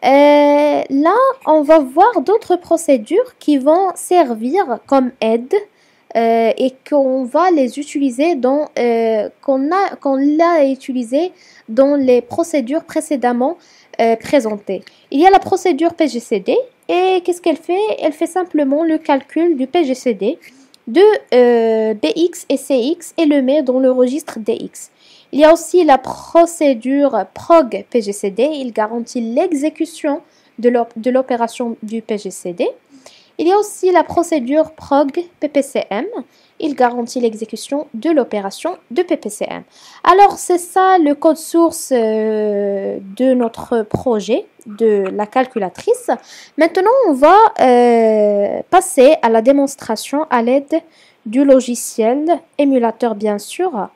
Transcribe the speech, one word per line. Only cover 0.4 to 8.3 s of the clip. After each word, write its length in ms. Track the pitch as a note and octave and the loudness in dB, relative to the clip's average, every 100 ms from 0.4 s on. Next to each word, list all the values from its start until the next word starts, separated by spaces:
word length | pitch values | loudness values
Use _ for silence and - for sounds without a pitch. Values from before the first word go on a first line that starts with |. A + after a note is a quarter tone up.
| C#4+ D4 D4 C#4+ - | 4 4 2 0 -2
là, 260 | C4+ D#4 G#4 C5+ A#4+ - | 0 0 2 0 0 0
on 160 | D#4 | 0
va 160 | C#4+ D#4+ | 4 4
voir 420 | C4 C4+ G4+ A4 | 4 2 2 2
d'autres 360 | C4 G#4 - F4+ | 0 -2 0 -4
procédures 840 | - E4 - C4+ G#3+ F4 B4 _ | 0 -4 2 0 2 -2 -2 _
qui 180 | - D4 | -2 0
vont 340 | C4 E4 F#4+ | 2 2 0
servir 840 | F4 - F4+ D4 A3+ A#3 E4+ D#4 A3+ _ | -4 -2 2 2 -2 -4 -2 -2 -4 _
comme 260 | C4+ B3+ - | 0 0 -2
aide, 320 | A3 A3+ B3 G4+ G4+ _ _ _ _ - | -2 -2 0 -4 -4 _ _ _ _ -2
euh, 360 | A3+ A3+ A3+ - | 0 2 0 0
et 180 | B3+ B3+ - | -2 -4 -4
qu'on 360 | D4 C4+ C4 | 0 0 -2
va 260 | B3+ D4 F#4 | -2 0 2
les 300 | E4 B3+ A#3+ | 2 0 -4
utiliser 560 | D4 D4+ C#4 A#3 D#4 | -10 -4 -4 0 -2